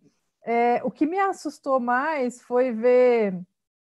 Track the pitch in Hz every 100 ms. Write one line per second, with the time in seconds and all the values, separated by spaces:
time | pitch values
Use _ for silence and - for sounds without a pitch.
0 | _ _ _ _ - 233 240 240 254 -
1 | 302 370 392 349 311 - 285 262 240 247
2 | 294 302 247 247 - 247 254 220 247 247
3 | 247 233 208 185 180 _ _ _